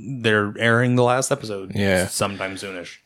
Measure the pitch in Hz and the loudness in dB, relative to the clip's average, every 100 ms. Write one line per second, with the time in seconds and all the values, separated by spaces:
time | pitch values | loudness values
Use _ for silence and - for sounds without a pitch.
0 | 92 135 113 107 104 104 113 117 127 123 | -10 -2 2 2 2 0 2 4 4 4
1 | 120 123 131 139 110 101 95 101 98 92 | 4 2 0 -2 -4 -10 -8 -2 2 2
2 | 90 - 101 98 95 95 98 92 85 - | 2 -2 -4 -4 -8 -8 -10 -12 -14 -18